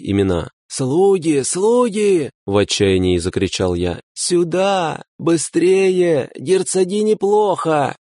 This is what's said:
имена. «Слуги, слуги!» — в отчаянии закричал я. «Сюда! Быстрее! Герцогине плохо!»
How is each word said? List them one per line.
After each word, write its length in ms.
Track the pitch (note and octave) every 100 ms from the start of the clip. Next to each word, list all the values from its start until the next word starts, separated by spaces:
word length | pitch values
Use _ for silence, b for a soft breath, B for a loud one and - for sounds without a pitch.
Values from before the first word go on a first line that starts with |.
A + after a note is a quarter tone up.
| -
имена. 380 | G2 F#2+ F2 - - _
«Слуги, 720 | - C3 D#3 G3 F#3+ D#3+ C#3+
слуги!» — 840 | A#2+ F3 G#3 B3 B3 G3+ G#3 F3+ A#2+ - -
в 120 | G2+
отчаянии 600 | - - G2 F#2+ F#2 F2
закричал 560 | F2 F2 F#2 - F#2
я. 280 | F2 F2 F2 -
«Сюда! 880 | - - F3 E3+ F3 G3 F#3+ D#3+ - - -
Быстрее! 1120 | D3 E3 - E3+ F3 F#3+ F#3+ F#3 F3 D3 - -
Герцогине 800 | C3 F#3+ F3 F#3+ F3+ G#3 G#3+ G#3+
плохо!» 800 | G3 G#3 G#3 E3+ E3 D3+ C3 - _